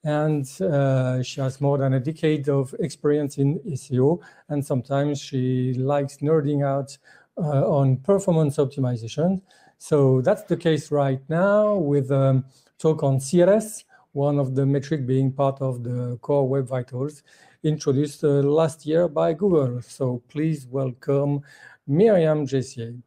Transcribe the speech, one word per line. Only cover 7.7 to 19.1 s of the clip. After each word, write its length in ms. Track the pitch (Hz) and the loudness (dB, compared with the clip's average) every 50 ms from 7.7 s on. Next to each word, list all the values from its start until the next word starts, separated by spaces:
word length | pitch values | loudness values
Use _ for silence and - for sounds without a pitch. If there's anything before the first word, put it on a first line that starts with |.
| 165 139 139 135 131 | 2 2 2 2 2
performance 600 | 135 - - 196 196 196 - 170 160 156 147 139 | 0 2 0 0 0 2 2 2 2 2 0 2
optimization. 840 | - 143 127 - - 131 123 123 117 113 113 - - 151 180 190 185 _ _ _ _ _ _ _ _ | 0 -2 -2 0 -4 -4 -2 -2 -6 -8 -10 -4 -2 0 0 0 -2 _ _ _ _ _ _ _ _
So 420 | - - 160 147 139 135 131 131 | -4 0 2 4 4 6 4 4
that's 220 | 123 151 214 - - | 4 2 0 0 -2
the 120 | - 170 | -6 -6
case 360 | 165 - 165 160 147 151 - | -2 0 0 0 0 -2 -2
right 280 | 151 143 143 139 135 131 135 - | 0 0 0 0 0 -4 -4 -4
now 460 | 160 165 185 202 202 208 214 208 208 | -2 0 2 2 2 2 2 2 0
with, 340 | 196 165 143 143 143 131 123 | 0 0 0 0 0 0 0
um, 360 | 143 135 135 135 131 131 131 - _ _ _ _ _ _ | 0 2 4 4 2 2 0 -4 _ _ _ _ _ _
talk 240 | - 160 156 156 160 | 0 0 0 2 0
on 160 | 139 135 131 | 0 0 0
C 220 | 135 - - 175 | -2 0 4 4
L 80 | 175 185 | 6 6
S, 340 | 202 220 214 220 - - - _ _ _ _ _ _ | 4 4 2 -2 -12 -16 -20 _ _ _ _ _ _
one 260 | 143 139 147 147 143 | -2 0 0 0 0
of 160 | 139 127 131 | 0 0 0
the 100 | 135 139 | 0 2
metric 400 | 135 139 143 135 - 165 151 131 | 2 0 0 0 -2 -4 -4 -2
being 240 | 120 131 131 135 131 | 0 0 0 0 0
part 300 | 131 135 139 135 135 135 | 0 0 -2 -2 -2 -2
of 220 | 135 131 123 120 120 | -6 -6 -6 -6 -8
the 340 | 120 123 123 123 123 120 120 | -6 -6 -6 -6 -6 -8 -10
core 260 | - - 143 143 139 | -4 -2 0 0 2
Web 200 | 127 135 139 135 | 0 0 -2 -2
Vitals 540 | 120 135 127 123 - 127 123 135 151 147 - _ _ _ _ - _ _ _ - | -2 -4 -6 -6 -6 -8 -6 -6 -6 -8 -12 _ _ _ _ -20 _ _ _ -2
introduced, 600 | 156 151 143 - 147 135 135 147 147 147 - - | -2 -2 0 0 0 0 2 0 -2 -4 -2 0
uh, 180 | 151 143 143 139 | 2 2 2 2
last 420 | 143 147 156 165 151 151 _ - | 2 2 2 2 0 -2 _ -6
year 240 | 143 151 165 180 | 0 2 2 2
by 240 | 170 | 2